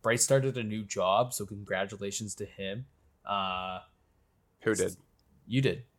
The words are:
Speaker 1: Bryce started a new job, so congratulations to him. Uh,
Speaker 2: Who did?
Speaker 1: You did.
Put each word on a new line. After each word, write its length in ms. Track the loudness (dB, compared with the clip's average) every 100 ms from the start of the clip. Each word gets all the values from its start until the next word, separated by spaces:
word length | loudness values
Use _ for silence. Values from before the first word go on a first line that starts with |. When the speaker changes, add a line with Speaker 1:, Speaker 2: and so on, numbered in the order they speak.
Speaker 1:
Bryce 200 | 2 2
started 340 | 6 6 4 -2
a 40 |
new 200 | -4 -4
job, 500 | -4 0 4 4 2
so 140 | -2 -8
congratulations 880 | -10 -4 -2 -2 -4 -6 -6 -8 -8
to 80 |
him. 400 | -12 -8 -8 -8 -12 _ _ _
Uh, 560 | -4 -2 -2 -4 -6 -8 -12 _ _ _ _ _ _ _
Speaker 2:
Who 120 | 0
did? 220 | 2 0 -4 _ _ _ _ -2
Speaker 1:
You 160 | 2
did. 220 | 2 -2 -10